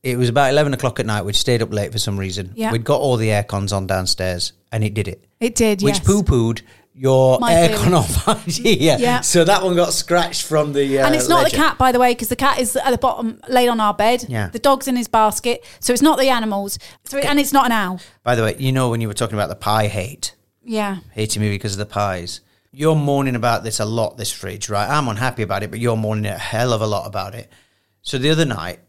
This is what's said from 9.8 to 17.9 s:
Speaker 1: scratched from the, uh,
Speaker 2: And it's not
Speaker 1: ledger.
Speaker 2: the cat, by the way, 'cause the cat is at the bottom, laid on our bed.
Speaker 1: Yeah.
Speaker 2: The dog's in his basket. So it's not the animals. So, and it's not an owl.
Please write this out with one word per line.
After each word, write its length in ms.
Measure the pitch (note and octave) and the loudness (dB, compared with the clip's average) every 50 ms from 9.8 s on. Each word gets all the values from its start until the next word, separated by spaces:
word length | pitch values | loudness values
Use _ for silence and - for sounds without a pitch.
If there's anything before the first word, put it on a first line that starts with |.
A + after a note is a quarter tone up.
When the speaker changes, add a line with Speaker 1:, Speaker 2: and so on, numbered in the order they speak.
| F3 D#3 | 2 2
Speaker 1:
scratched 500 | - - - - E3+ F3 E3+ E3 F3 - - | 0 -4 -2 0 0 0 0 0 -4 -8 -6
from 280 | - D#3 D3+ D3+ D3 | -2 0 0 0 0
the, 280 | C#3 C#3 C#3 C3+ C3+ C3+ | 0 0 0 2 2 2
uh, 40 | C3+ | 2
Speaker 2:
And 80 | C#3 - | 2 2
it's 140 | - - - | 2 2 2
not 140 | E4+ E4+ | 2 4
Speaker 1:
ledger. 140 | - - - | 4 2 2
Speaker 2:
the 60 | - | 2
cat, 140 | D#4 D#4 - | 0 0 2
by 160 | - B3+ C4 | 2 2 2
the 60 | B3 B3 | 4 4
way, 160 | B3 B3 A#3+ | 4 2 2
'cause 140 | B3 A#3 G#3+ | 0 -4 -6
the 80 | B3 | -4
cat 220 | - C4+ C4+ - - | 0 0 0 0 0
is 160 | B3+ A3 - | -2 -2 -2
at 140 | B3+ - C4+ | -2 0 0
the 60 | B3 A3+ | 0 2
bottom, 400 | - B3+ - - A3+ A3+ A3+ - - - | 0 0 0 0 -6 -6 -6 -8 -8 0
laid 200 | B3+ B3 B3 A#3+ | 2 2 4 4
on 120 | A#3+ A3+ | 2 2
our 120 | G#3+ G#3 | 0 0
bed. 320 | G#3 - G#3 A3 B3 B3 B3 - | 0 2 2 2 2 0 -2 -4
Speaker 1:
Yeah. 200 | B2+ A2 G2+ F#2+ | -4 -4 -4 -4
Speaker 2:
The 80 | - A3+ | -6 -2
dog's 260 | - C#4 C4+ B3+ - - | 2 2 2 2 0 -2
in 80 | B3+ | -2
his 120 | B3 A#3 - | -2 -2 0
basket. 540 | - A3+ A3 G#3+ G3+ - - A#3+ A#3+ - - - - - | 2 2 2 2 2 -2 -4 -4 -4 -4 -8 -20 -20 -8
So 120 | - - | -2 -2
it's 80 | B3 A#3+ | 2 4
not 180 | C#4 D#4+ D4+ C4 | 4 4 4 4
the 100 | C4+ C4+ | 2 2
animals. 480 | B3+ A#3+ A3 A3 G3+ G3+ G3+ G3 - - - - - _ _ | 2 2 0 -2 -4 -4 -4 -6 -10 -12 -14 -20 -20 _ _
So, 140 | - - C#4 | -8 -6 -4
and 200 | C#4+ C#4 D4 C#4+ | -2 2 2 2
it's 120 | C#4+ C#4 | 2 4
not 140 | C#4 C#4 C4 | 2 2 4
an 60 | B3 | 4
owl. 280 | A#3 A3 G3 F#3 | 2 0 0 -2